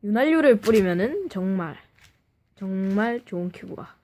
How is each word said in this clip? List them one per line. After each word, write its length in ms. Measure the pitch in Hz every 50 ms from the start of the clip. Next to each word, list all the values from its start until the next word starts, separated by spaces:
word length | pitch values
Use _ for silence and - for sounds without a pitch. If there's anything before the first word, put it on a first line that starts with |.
윤활유를 600 | - 202 208 233 262 311 320 320 302 285 240 202
뿌리면은 640 | - 214 226 214 190 185 175 175 196 247 311 415 392 349
정말, 480 | - 190 185 190 190 190 170 156 147 - - _ _ _ _ _ _ _ _ _ _ _ _ _ _
정말 680 | _ 190 190 190 190 190 190 196 202 220 233 233 240 240
좋은 260 | - - 175 180 180
큐브가 460 | 175 - - 180 175 - - - - _